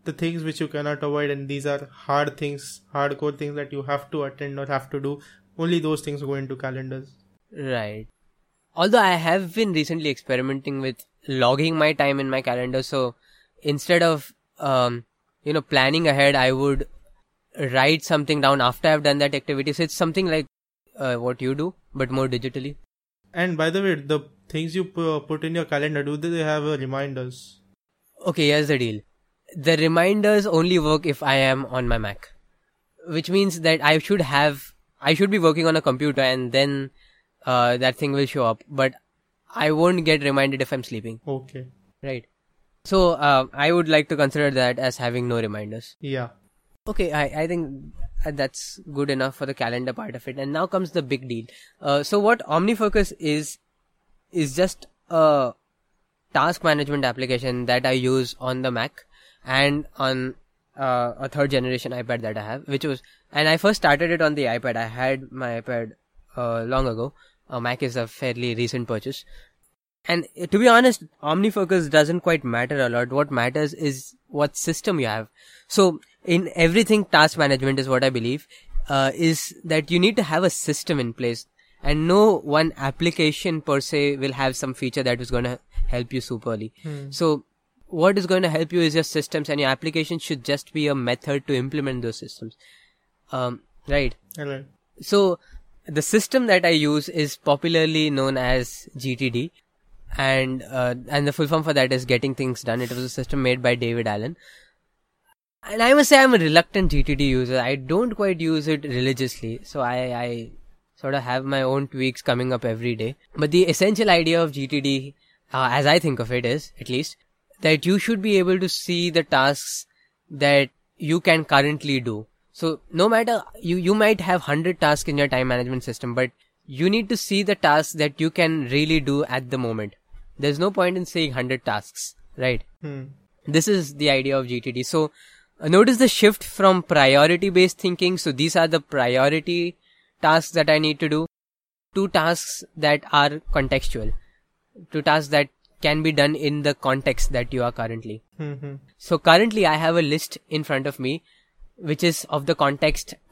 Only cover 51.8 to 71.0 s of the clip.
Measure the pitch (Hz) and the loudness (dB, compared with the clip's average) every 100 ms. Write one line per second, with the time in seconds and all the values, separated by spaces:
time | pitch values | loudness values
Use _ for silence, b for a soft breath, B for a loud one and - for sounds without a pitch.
51.8 | 143 143 147 208 208 233 - 156 196 220 | -2 -2 0 2 2 2 0 0 0 0
52.8 | 214 208 196 - 160 151 151 - _ _ | 0 0 0 -2 -4 -2 -4 -12 _ _
53.8 | _ _ _ _ _ 180 147 135 185 - | _ _ _ _ _ -4 -2 0 0 -2
54.8 | - _ - 165 156 147 127 - _ _ | -20 _ -4 2 4 4 0 -4 _ _
55.8 | _ _ _ _ _ 147 151 175 170 151 | _ _ _ _ _ 0 0 0 0 0
56.8 | 143 143 131 123 127 123 127 123 120 123 | 0 -2 -2 -2 -4 -4 -4 -4 0 0
57.8 | 131 131 127 131 120 - 127 127 131 117 | 2 0 2 0 -2 -6 -6 -4 -4 -4
58.8 | 127 - _ b b b - 131 143 143 | -6 -8 _ b b b -4 2 2 0
59.8 | 147 - 135 131 127 123 _ _ _ - | -6 -4 -2 -2 -6 -10 _ _ _ -6
60.8 | 135 123 120 120 135 147 143 135 127 127 | -2 -2 -2 -6 -8 -2 0 0 -2 -4
61.8 | - 123 120 117 110 107 104 127 151 139 | -6 -8 -6 -6 -6 -8 -8 -10 -6 -4
62.8 | 151 131 _ b b 147 151 160 202 214 | -4 -6 _ b b 0 2 4 2 2
63.8 | 156 143 170 170 156 147 127 117 127 113 | 4 4 2 2 0 0 -2 -2 -4 -4
64.8 | 113 120 131 135 135 131 127 117 113 120 | -6 -2 -2 -2 -6 -10 -8 -6 -6 -6
65.8 | 110 - _ _ _ - 120 117 113 131 | -6 -12 _ _ _ -8 -4 -4 -2 -2
66.8 | 131 113 131 - b b - 127 120 127 | -2 -4 -6 -10 b b -12 -6 -4 -4
67.8 | 131 120 117 - 131 120 120 117 120 127 | -4 -4 -8 -6 -6 -4 -4 -4 -4 -4
68.8 | 117 113 135 - - b b b _ _ | -4 -6 -6 -12 -14 b b b _ _
69.8 | _ _ - 170 147 - 175 208 240 233 | _ _ -4 -4 -4 -10 0 4 8 8
70.8 | 254 220 | 8 2